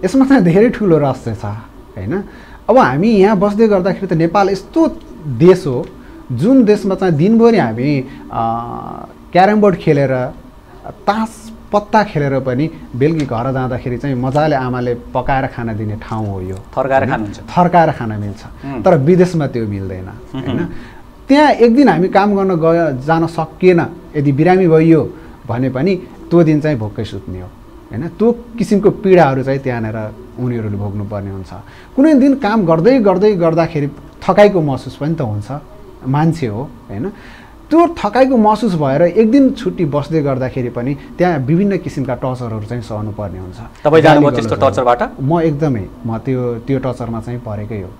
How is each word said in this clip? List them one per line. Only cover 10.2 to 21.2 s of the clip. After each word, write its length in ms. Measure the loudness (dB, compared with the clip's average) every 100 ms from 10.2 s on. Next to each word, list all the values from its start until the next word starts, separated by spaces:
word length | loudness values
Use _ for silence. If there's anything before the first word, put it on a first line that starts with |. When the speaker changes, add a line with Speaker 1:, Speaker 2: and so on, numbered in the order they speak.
| -4 -8 -20 -20 -20 -20 -20
Speaker 1:
तास 680 | -8 -4 -2 -4 -8 -20 -20 -4
पत्ता 320 | -4 0 0
खेलेर 360 | 0 -2 -2 -2
पनि 300 | -2 -2 -4 -6 -14 -2
बेलुकी 300 | 0 0 -4
घर 260 | -4 -4
जाँदाखेरि 460 | -4 -4 -6 -6 -6
चाहिँ 180 | -4 -4
मजाले 400 | -2 0 0 0
आमाले 380 | -2 -4 -4
पकाएर 520 | -6 -6 -6 -2 -2 -2
खाना 260 | -6 -8
दिने 240 | -6 -8 -8
ठाउँ 300 | -8 -8 -6
हो 140 | -6
यो। 160 | -8 -10
Speaker 2:
थर्काएर 460 | -10 -6 0 0
Speaker 1:
होइन? 80 | 0
Speaker 2:
खानुहुन्छ? 280 | -4 -6 -10
Speaker 1:
थर्काएर 540 | -6 0 2 4 2
खान 200 | 0 -6
मिल्छ, 320 | -6 -8 -10 -16 -16
Speaker 2:
उम्। 180 | -12 -2
Speaker 1:
तर 140 | 2 2
विदेशमा 500 | 4 4 2 0 -4
त्यो 200 | -4 -6
मिल्दैन, 420 | -6 -8 -10 -12 -16 -14
Speaker 2:
उम्। 100 | -10
Speaker 1:
होइन? 240 | -6 -4 -6 -8 -16 -20 -20 -20